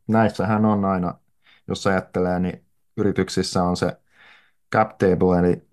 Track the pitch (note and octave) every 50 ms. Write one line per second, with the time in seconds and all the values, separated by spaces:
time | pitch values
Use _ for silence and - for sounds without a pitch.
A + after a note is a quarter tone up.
0 | _ - A2 A2+ A2 G#2+ - - A#2+ A2 A2 G#2+ A2 G#2+ G#2 G2+ G2 G2 F#2+ F2+
1 | F2 E2+ - - _ _ _ _ _ _ _ _ _ - G2 - - G2+ F#2+ F#2
2 | F#2 - - F2+ F2+ F2+ F2+ F2+ F#2 F#2 F2 - _ _ _ _ _ _ _ G#2+
3 | G2+ G2+ F#2 - F#2+ - - F#2 F2+ - - F#2+ F2+ F2 F2+ - - F2 - -
4 | _ _ _ _ - - - _ _ _ _ _ _ _ - A2 G#2+ G#2+ - -
5 | G2+ F#2+ F2+ F2 F#2 F#2 F2+ F2 F2+ F2+ F2 - - _